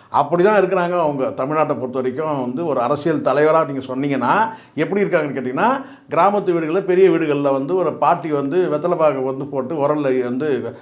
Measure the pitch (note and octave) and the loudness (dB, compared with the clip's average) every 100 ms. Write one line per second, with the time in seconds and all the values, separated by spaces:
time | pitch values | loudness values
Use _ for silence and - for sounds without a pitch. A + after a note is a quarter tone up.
0 | _ A#2+ D3 F3 G3 G#3+ F3 F#3 F3 F3 | _ -2 0 2 4 4 2 0 0 0
1 | D#3 C#3 A#2+ B2+ C3+ D#3 D3 B2 B2 C3 | 0 0 -4 -4 -2 0 0 -2 -4 -4
2 | B2+ B2+ D#3 C#3+ B2 C3 E3+ C3 A#2+ D3 | -4 -4 -4 -4 -4 -4 -2 -2 0 -2
3 | E3 D3+ D3 C#3 D#3 D#3+ D3 C#3 B2+ B2+ | -2 -2 0 2 4 2 0 -4 -8 -6
4 | C#3+ C3 B2 F#3 A3 - - C#3+ D#3 G3+ | -4 -2 0 2 0 -6 -10 -6 -2 -2
5 | F3+ E3 D3 C3+ B2 C#3 A3 C4+ - - | 0 0 -2 -4 -4 0 0 0 -6 -20
6 | - D3 F#3+ G3+ F3+ E3+ D#3 F#3 E3 F3+ | -4 2 2 2 0 0 0 -2 2 4
7 | F#3+ E3 D#3 D3 C#3+ C3+ C#3+ F#3 D#3+ B2 | 6 4 2 0 2 0 0 0 0 2
8 | D3 F3 E3 C#3+ C3+ F3 E3+ D3 E3+ E3 | 2 2 0 -2 0 0 0 0 0 2
9 | D#3 C3+ C3 C3+ C#3 C#3 A#2+ D#3+ C#3+ D3+ | 2 2 -2 -4 -6 -6 -4 -2 0 0
10 | C#3 C3 B2 B2+ D3+ B2 A#2 A#2 | 0 0 -2 -2 -2 -2 -4 -12